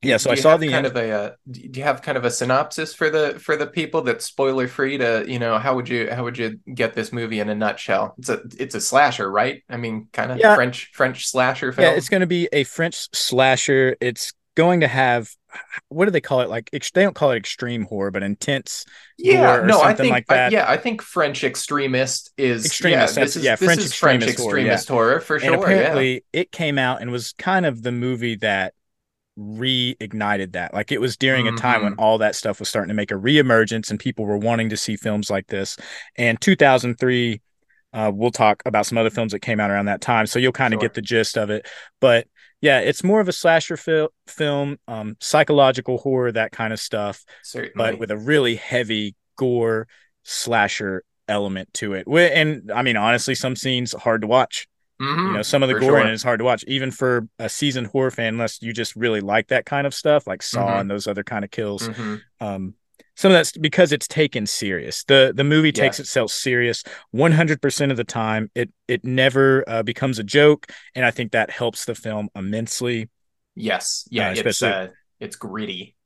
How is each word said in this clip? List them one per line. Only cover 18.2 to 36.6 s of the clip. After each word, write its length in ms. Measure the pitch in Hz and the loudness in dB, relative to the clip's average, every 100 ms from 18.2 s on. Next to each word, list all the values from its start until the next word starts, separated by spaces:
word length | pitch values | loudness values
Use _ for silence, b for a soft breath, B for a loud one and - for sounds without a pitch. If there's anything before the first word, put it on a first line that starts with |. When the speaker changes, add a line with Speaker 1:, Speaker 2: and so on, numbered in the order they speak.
Speaker 2:
intense 640 | 98 101 - 139 - - - B B _ | -4 -6 -4 -4 -4 -14 -14 B B _
Speaker 1:
Yeah, 240 | 359 381 311 240 | 4 6 6 6
Speaker 2:
gore 40 | |
or 40 | 185 | 6
Speaker 1:
no, 140 | - | 6
I 80 | 165 | 6
Speaker 2:
something 80 | 214 | 4
Speaker 1:
think, 80 | - | 2
Speaker 2:
like 120 | 123 117 | 2 2
Speaker 1:
I, 60 | 131 | 2
Speaker 2:
that. 160 | 127 | 4
Speaker 1:
yeah, 180 | 214 160 | 2 2
I 60 | 147 | 0
think 260 | 247 214 | -2 -6
French 400 | - - 151 131 | -6 -2 -2 0
extremist 880 | 139 131 - 143 139 127 131 - - - | -4 -4 -4 -2 0 0 0 -4 -10 -2
is, 300 | 135 117 110 | 0 0 -2
Speaker 2:
Extremist, 500 | - 180 170 - - | 0 2 4 2 2
Speaker 1:
yeah, 40 | |
Speaker 2:
that's 120 | 135 | 0
Speaker 1:
this 80 | 170 | 0
Speaker 2:
it. 40 | 135 | 0
Yeah, 80 | |
Speaker 1:
is, 60 | 110 | 2
this 60 | 175 | 4
Speaker 2:
French 140 | 170 | 2
Speaker 1:
is 140 | 180 | 0
French 280 | - 160 127 | 2 4 4
Speaker 2:
extremist 160 | 117 120 | 2 -2
horror, 140 | 117 101 | -2 0
yeah. 140 | 110 | 2
Speaker 1:
extremist 140 | 98 - | 0 0
horror 320 | 127 113 147 | 2 2 2
for 140 | - 151 | 0 -2
Speaker 2:
And 80 | |
Speaker 1:
sure, 100 | - | 2
yeah. 60 | - | 2
Speaker 2:
apparently 640 | 190 190 143 147 131 127 _ | 4 4 4 2 0 -2 _
it 200 | 156 180 | -6 -6
came 260 | - 165 143 | -4 -2 0
out 220 | 127 131 | 0 -2
and 100 | 120 | -4
was 220 | 123 113 - | -6 -8 -8
kind 280 | 180 190 170 | -2 2 0
of 160 | 117 | -2
the 100 | 117 | -4
movie 440 | 120 123 123 120 110 | -2 -2 -2 -4 -2
that 380 | 110 98 95 _ _ _ _ _ _ - | 0 0 -2 _ _ _ _ _ _ -16
reignited 1120 | 104 107 127 127 123 123 110 107 104 101 95 | -14 -6 -2 -2 -2 -6 -10 -6 -2 -2 -2
that. 220 | 87 85 | -6 -6
Like, 180 | 98 107 | -6 -4
it 80 | 135 | -2
was 160 | 123 113 | -4 0
during 320 | 131 131 113 | 0 2 0
a 40 | |
time 300 | 113 123 117 | 0 2 2
when 100 | 104 | 0
Speaker 1:
Mm-hmm. 80 | 104 | 0
Speaker 2:
all 180 | 110 110 | 2 4
that 160 | 107 | 2
stuff 240 | 98 110 101 | 0 -6 -6
was 100 | 104 | -4
starting 200 | 110 92 | -4 -2
to 60 | |
make 160 | 104 101 | -4 -4
a 40 | |
reemergence 760 | 98 104 151 135 113 110 113 107 | -2 2 4 6 4 4 0 -6
and 80 | 107 | -6
people 260 | - 120 | -6 -6
were 120 | 104 104 | -4 -2
wanting 320 | 110 117 113 | 0 0 -2
to 60 | 107 | -4
see 200 | - 107 | -6 -6
films 340 | - 104 101 | -2 -4 -2
like 160 | 101 98 | -4 -4
this. 300 | 101 98 - B B B - | -6 -6 -10 B B B 0
And 240 | 120 117 | 0 2
two 160 | - | 2
thousand 420 | 190 | 6